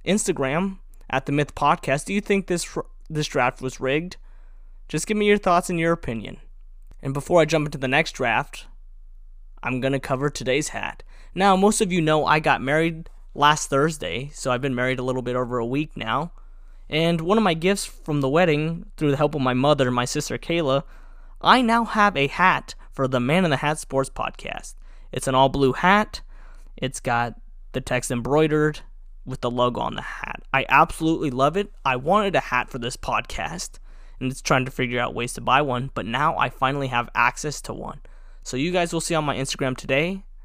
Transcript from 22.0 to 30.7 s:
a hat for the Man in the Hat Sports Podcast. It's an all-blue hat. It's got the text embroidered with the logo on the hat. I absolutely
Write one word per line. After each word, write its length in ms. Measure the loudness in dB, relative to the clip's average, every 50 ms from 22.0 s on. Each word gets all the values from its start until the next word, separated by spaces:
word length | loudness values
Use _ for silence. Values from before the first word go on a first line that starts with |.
| 4 4 4
a 100 | 2 0
hat 480 | 0 2 4 4 4 4 2 -2 -8 -14 -16 -16 -10
for 200 | -4 -2 0 0
the 100 | 2 0
Man 240 | 2 2 2 4 4
in 80 | 2
the 60 | 2
Hat 200 | 0 0 -2 -2
Sports 320 | -4 -6 -2 -2 0 0 -2
Podcast. 640 | -4 -6 -6 -6 -8 -10 -10 -10 -10 -10 -12 -14 -16 -18 -18 -18 -18 -18 -16 -10
It's 160 | -8 -4 -2
an 80 | 2 4
all-blue 380 | 6 6 6 6 4 4 4 4
hat. 480 | 4 4 4 6 4 2 0 -6 -12 -14 -16 -16 -18 -18 -18 -18 -18 -18 -18 -10
It's 240 | -6 -6 -6 -6 -4
got 340 | -2 0 0 0 0 -2 -6 -10 -16 -18 -18 -18 -14 -8 -8
the 80 | -6
text 280 | -4 -2 -2 -2 -2 -2
embroidered 720 | -4 -2 0 2 4 4 4 4 4 2 2 0 0 -4 -10 -16 -18 -18 -18 -18 -18 -14 -10
with 160 | -10 -8 -4
the 100 | -4 -2
logo 300 | 0 2 2 2 2 0
on 140 | -4 -4 -6
the 60 | -8
hat. 420 | -10 -10 -10 -10 -10 -10 -10 -12 -4 -2 0
I 120 | 0 2
absolutely 600 | 4